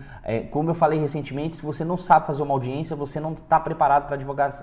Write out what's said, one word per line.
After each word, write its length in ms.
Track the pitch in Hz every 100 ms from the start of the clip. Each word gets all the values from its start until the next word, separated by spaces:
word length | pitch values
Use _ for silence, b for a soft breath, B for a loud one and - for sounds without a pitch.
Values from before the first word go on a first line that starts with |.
| B B
É, 180 | - 113
como 300 | - 147 160
eu 40 |
falei 240 | 165 160 156
recentemente, 580 | 151 151 139 131 156 160
se 60 |
você 220 | 151 -
não 120 | 165 175
sabe 300 | - 160 151
fazer 160 | 139
uma 120 | 143
audiência, 400 | 139 123 139 160
você 240 | 151 143 156
não 140 | 160
tá 240 | 160 - 160
preparado 480 | 160 160 151 143 143
pra 80 | 143
advogar 340 | 135 139 139 139